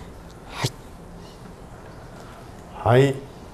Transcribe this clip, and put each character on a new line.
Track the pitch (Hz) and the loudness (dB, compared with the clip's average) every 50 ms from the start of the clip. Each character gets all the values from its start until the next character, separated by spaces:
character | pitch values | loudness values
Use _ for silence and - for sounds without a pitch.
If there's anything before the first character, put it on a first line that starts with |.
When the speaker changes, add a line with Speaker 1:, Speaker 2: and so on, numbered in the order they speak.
| - - - - - - - - - - | -12 -12 -12 -14 -14 -14 -14 -14 -14 -10
Speaker 1:
は | - - - | -4 -2 -2
い。 | - - - - - - - - - - - - - - - - - - - - - - - - - - - - - - - - - - - - - - - - - - - - 107 120 127 | -2 -2 -4 -14 -14 -14 -14 -14 -14 -14 -14 -14 -14 -14 -14 -14 -14 -14 -14 -14 -14 -14 -14 -14 -14 -14 -14 -14 -14 -14 -14 -14 -14 -14 -14 -14 -14 -14 -14 -14 -12 -6 2 6 10 10 10
Speaker 2:
は | |
い。 | 139 139 131 - - - - - - - | 10 10 6 2 -4 -10 -12 -14 -14 -14